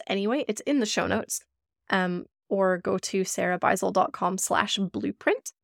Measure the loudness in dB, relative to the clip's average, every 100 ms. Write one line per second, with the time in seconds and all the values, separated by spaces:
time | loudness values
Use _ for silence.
0 | -4 -2 0 0 -2 -4 0 0 2 0
1 | 0 0 -2 -8 -10 _ _ _ -2 0
2 | 0 -2 -8 _ -4 2 2 2 0 -2
3 | 0 -2 -2 -2 -2 2 2 2 2 2
4 | 2 0 -2 -2 0 0 0 -2 -2 -2
5 | -4 -2 0 0 -2 -18